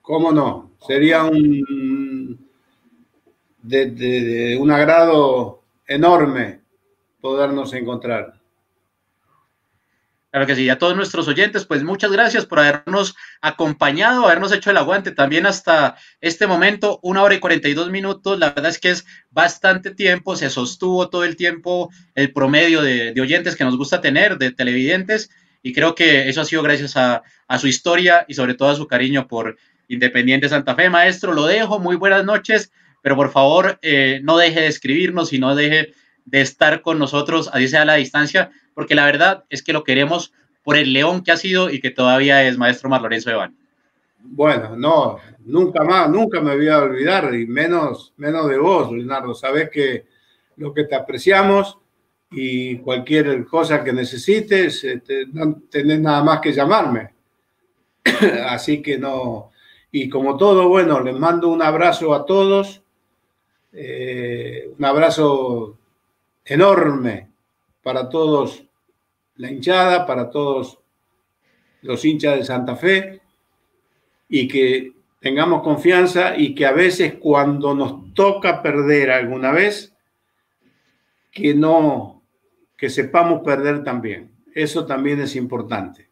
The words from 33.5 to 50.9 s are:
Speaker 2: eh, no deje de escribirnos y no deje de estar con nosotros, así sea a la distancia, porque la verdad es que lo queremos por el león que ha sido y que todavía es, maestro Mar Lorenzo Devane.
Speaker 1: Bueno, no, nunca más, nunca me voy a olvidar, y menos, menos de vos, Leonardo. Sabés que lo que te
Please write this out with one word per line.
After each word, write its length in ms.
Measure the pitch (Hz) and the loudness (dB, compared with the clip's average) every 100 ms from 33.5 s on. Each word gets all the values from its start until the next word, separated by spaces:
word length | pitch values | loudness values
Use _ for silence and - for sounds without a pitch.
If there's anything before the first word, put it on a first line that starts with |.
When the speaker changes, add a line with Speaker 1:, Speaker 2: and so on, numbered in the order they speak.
| 165 - - | 4 2 -2
Speaker 2:
eh, 400 | 160 143 135 135 | 0 2 2 0
no 140 | 143 165 | 2 4
deje 240 | 170 165 | 4 2
de 60 | 156 | -2
escribirnos 640 | 147 131 147 180 175 160 | -2 -2 0 0 -2 -4
y 60 | 139 | -2
no 160 | 131 | 0
deje 400 | 139 147 156 151 _ _ _ - | 0 2 0 0 _ _ _ -4
de 140 | 135 | 0
estar 420 | 135 - 156 160 | 0 2 2 2
con 160 | 165 160 | -2 -2
nosotros, 500 | 139 143 147 160 156 | -2 -2 -2 -2 -2
así 160 | 131 127 | -2 0
sea 140 | 151 | 2
a 20 | 151 | 2
la 80 | |
distancia, 560 | 151 131 147 147 190 - _ _ | 2 0 -2 0 0 -2 _ _
porque 220 | - 147 147 | -12 0 2
la 100 | 143 | 2
verdad 380 | 135 175 190 _ | 4 2 0 _
es 140 | 143 | -12
que 100 | - | -4
lo 120 | 151 | -4
queremos 480 | 151 131 143 170 - _ _ _ | 0 0 0 -2 -6 _ _ _
por 140 | - 147 | 0 0
el 160 | 135 | 2
león 300 | 131 156 185 | 2 0 0
que 80 | 180 | 0
ha 60 | 165 | -2
sido 340 | 190 185 185 | 0 -2 -2
y 100 | 139 | -4
que 100 | 127 | -6
todavía 560 | 127 127 127 139 139 131 | 0 2 4 6 4 4
es, 120 | 123 | 2
maestro 320 | 123 123 135 | 0 0 -2
Mar 100 | 131 | -2
Lorenzo 300 | 113 113 117 | 0 -4 -2
Devane. 240 | 110 92 _ _ _ _ _ _ _ | -4 -4 _ _ _ _ _ _ _
Speaker 1:
Bueno, 580 | 127 139 151 131 110 113 | -18 -2 0 0 -4 -4
no, 420 | 143 160 123 98 - - | 2 2 2 -6 -18 -20
nunca 400 | 110 156 180 - | -2 0 0 0
más, 260 | 190 185 156 | 2 2 2
nunca 300 | 180 226 175 | 2 0 -2
me 160 | 151 143 | -2 0
voy 120 | 151 | 2
a 120 | 151 | 2
olvidar, 520 | 139 127 147 190 147 | 2 -2 0 0 -2
y 140 | 120 113 | -4 -4
menos, 680 | 127 165 170 147 117 - _ | -4 -2 0 -2 -6 -16 _
menos 320 | 143 165 151 | -6 -4 -2
de 80 | 135 | 0
vos, 340 | 165 180 123 | 2 2 0
Leonardo. 420 | 120 123 135 123 | -6 -6 -8 -8
Sabés 360 | 117 135 147 156 | -8 -4 -4 -4
que 340 | 151 139 120 _ _ _ _ _ _ | -2 -2 -4 _ _ _ _ _ _
lo 180 | 147 | -10
que 100 | 143 | -6
te 120 | 143 | -4